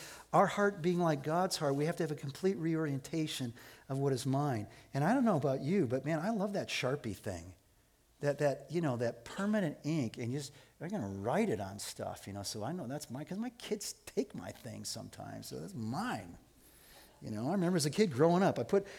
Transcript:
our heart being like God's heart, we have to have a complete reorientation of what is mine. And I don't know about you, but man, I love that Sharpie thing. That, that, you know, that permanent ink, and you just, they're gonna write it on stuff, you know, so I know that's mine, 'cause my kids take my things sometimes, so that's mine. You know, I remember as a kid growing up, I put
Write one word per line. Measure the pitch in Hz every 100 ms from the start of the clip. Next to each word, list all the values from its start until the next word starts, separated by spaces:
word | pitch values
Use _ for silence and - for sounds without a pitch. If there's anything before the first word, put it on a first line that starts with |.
| - - -
our | 160 190
heart | - 202 196
being | 160 175
like | 170 143
God's | 139 165 185
heart, | - 143
we | 139
have | 151 165
to |
have | 160
a |
complete | 147 139 - 190 196
reorientation | 160 160 156 135 - 165 156 - 123 117 - - -
of | 135
what | 139
is | 127
mine. | 131 135 147 117 104 - -
And | 135
I | 151
don't | 262
know | 233 156
about | 139 135
you, | 135 202
but | 127 131
man, | 147 160
I | 185
love | 226 202
that | 196 113
Sharpie | - 127 143 113
thing. | 92 110 87 90 90 _ _ _ _ _ -
That, | 143 143
that, | 147 135 -
you | 165
know, | 156 120
that | 120 -
permanent | - - 202 214 170 139
ink, | 143 160 117 -
and | 117
you | 139
just, | 139 - - -
they're | 160
gonna | 202 101 98
write | 104 165 220
it | 104
on | 98 101
stuff, | - - 98 92
you | -
know, | 98
so | 95 110
I | 110
know | 165 113
that's | 143 -
mine, | 117
'cause | 151 190
my | 240
kids | - - 208 - - -
take | - 269
my | - -
things | - 113 104 107
sometimes, | 110 104 - 104 107 110
so | 131
that's | 165
mine. | 175 110 143 240 139 85 87 - - - - - - - -
You | -
know, | 107 127
I |
remember | 196 175 185
as |
a | 143
kid | 135 214
growing | 120 165 175
up, | 190 127
I |
put | 117 196 196